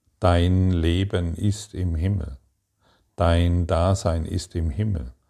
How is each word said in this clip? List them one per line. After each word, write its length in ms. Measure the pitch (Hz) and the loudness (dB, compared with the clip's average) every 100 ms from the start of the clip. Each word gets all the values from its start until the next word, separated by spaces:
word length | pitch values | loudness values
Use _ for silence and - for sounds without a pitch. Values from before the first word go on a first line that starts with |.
| _ _ | _ _
Dein 520 | 90 87 90 92 92 | 2 4 4 2 2
Leben 640 | 87 82 87 98 90 87 | 2 2 0 0 -2 -4
ist 400 | 85 101 104 - | -2 -2 -4 -8
im 200 | - 90 | -6 -4
Himmel. 440 | 80 95 95 - 67 _ _ _ _ _ _ _ - | -2 -2 -2 -6 -12 _ _ _ _ _ _ _ 0
Dein 500 | 85 85 87 87 82 | 2 4 4 2 0
Dasein 580 | 82 90 95 87 82 | 2 2 2 0 -2
ist 300 | 78 90 - | -4 -6 -6
im 160 | 87 80 | -4 -4
Himmel. 420 | 76 110 85 62 - | -2 -4 -4 -8 -14